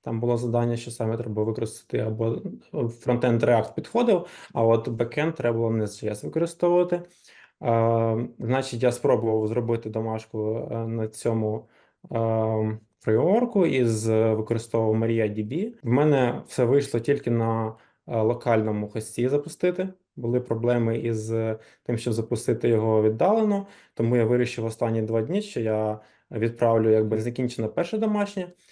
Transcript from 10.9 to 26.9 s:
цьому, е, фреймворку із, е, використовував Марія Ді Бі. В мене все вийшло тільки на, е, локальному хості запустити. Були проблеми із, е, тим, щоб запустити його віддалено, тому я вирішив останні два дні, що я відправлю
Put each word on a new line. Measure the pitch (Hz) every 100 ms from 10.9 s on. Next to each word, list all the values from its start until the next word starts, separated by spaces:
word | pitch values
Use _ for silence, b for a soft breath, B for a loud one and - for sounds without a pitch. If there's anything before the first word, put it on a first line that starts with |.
| 113 110
цьому, | - 120 113 107 107 b b b b -
е, | 117 113 113 110 110 107 107 _ _
фреймворку | - 110 156 220 247 214 170
із, | 131 120 110 113
е, | 110 113
використовував | 110 110 113 - 117 110
Марія | 110 113 113 107
Ді | 104
Бі. | 107 151 226 -
В | 117
мене | 127 151 139 123 - -
все | -
вийшло | 120 139 - 120
тільки | 123 - -
на, | 117 113 113 110 113 b b -
е, | 117
локальному | 110 120 127 113 110 107 104
хості | 117 - - 123
запустити. | 143 147 - 180 180 190 - _ -
Були | 120 123
проблеми | 123 113 120 123 113 113
із, | 117 110 110
е, | 113 110 110 B B
тим, | - 120
щоб | 127
запустити | 113 113 113 - 117 123
його | 110 110 110
віддалено, | 107 113 175 220 214 202 202 B B
тому | - 117 123
я |
вирішив | 110 123 120 -
останні | 113 113 117 113
два | 110 113
дні, | 113 190
що | 208 -
я | 110 107 107 107 b b b
відправлю | 117 113 117 117 113 110